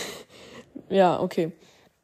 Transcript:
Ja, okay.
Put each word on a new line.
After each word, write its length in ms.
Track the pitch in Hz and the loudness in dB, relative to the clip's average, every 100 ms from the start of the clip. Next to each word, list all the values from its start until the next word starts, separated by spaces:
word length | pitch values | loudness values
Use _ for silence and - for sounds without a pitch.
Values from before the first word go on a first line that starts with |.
| - - - - - - - - - | -12 -14 -20 -20 -20 -20 -20 -20 -2
Ja, 300 | 190 185 151 | 4 4 2
okay. 300 | 185 - 165 - _ _ _ _ | -2 -2 -4 -6 _ _ _ _